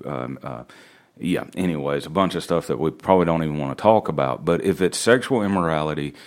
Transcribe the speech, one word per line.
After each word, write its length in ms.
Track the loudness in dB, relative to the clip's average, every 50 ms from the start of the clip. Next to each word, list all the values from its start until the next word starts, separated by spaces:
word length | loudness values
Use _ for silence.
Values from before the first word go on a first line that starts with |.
| -10
um, 320 | -8 -8 -8 -8 -8 -10 -10 -10
uh, 200 | -12 -12 -12 -14 -18 -20 -20 -20 -20 -20 _ _ _ _
yeah, 280 | -6 -4 -2 -2 -2 -4 -6 -4
anyways, 500 | -2 -2 -2 -2 -2 -2 -2 -2 -2 -4
a 40 | -2
bunch 240 | 0 0 0 2 0
of 80 | -4 -2
stuff 240 | -2 -2 -2 0
that 100 | -2 -2
we 140 | -2 -2 -2
probably 340 | -2 -2 2 4 4 6 4
don't 160 | 4 2 0 0
even 140 | -2 -2
wanna 160 | -4 -4 -6 -6
talk 340 | 2 4 4 4 4 2 0
about. 360 | -2 -2 -2 -2 -2 -2 0
But 160 | 0 0 2 2
if 160 | 0 0 2
it's 180 | 0 0 0
sexual 440 | 0 4 4 4 4 2 0 0 0 0
immorality, 720 | 0 0 0 2 0 0 0 0 -2 -2 -4 -6 -6 -8 -12 -18